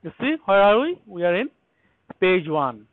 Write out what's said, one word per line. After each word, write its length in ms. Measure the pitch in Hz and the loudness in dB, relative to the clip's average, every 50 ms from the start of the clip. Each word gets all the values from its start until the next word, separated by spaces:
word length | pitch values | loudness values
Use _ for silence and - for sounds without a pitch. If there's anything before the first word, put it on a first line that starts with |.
| _ | _
You 80 | 165 - _ | -18 -12 _
see, 160 | 233 269 311 311 _ | -6 -4 -4 -6 _
where 160 | - 196 196 | 0 2 4
are 180 | 196 202 208 226 | 6 4 4 2
we? 180 | 277 330 359 - _ | 0 -2 -6 -10 _
We 180 | 220 196 175 175 | -18 -10 -4 -2
are 120 | 175 175 | -2 0
in 140 | 185 247 311 _ _ _ _ _ _ _ _ _ _ _ _ - _ | -2 -4 -6 _ _ _ _ _ _ _ _ _ _ _ _ -6 _
page 280 | - 185 185 180 156 160 | 0 2 2 0 -2 -2
one. 400 | 156 156 143 131 117 107 110 _ | -4 -2 -2 -4 -6 -10 -18 _